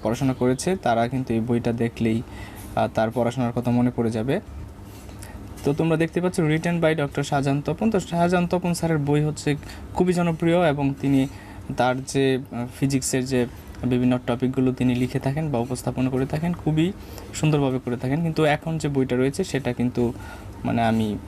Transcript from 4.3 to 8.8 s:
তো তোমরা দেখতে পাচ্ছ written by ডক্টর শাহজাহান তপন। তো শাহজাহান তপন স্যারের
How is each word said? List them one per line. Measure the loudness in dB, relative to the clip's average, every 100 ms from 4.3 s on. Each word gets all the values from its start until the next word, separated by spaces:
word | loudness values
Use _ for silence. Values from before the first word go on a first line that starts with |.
| -2 -4 -14 -14 -16 -18 -16 -16 -16 -16 -16 -16 -4
তো | -2
তোমরা | 0 2 2
দেখতে | 2 0
পাচ্ছ | -2 0
written | 2 2 0 2
by | 2 2
ডক্টর | -2 -2
শাহজাহান | -2 0 2 0
তপন। | -2 0 0
তো | 0
শাহজাহান | -2 0 2 2 2
তপন | 0 0
স্যারের | 0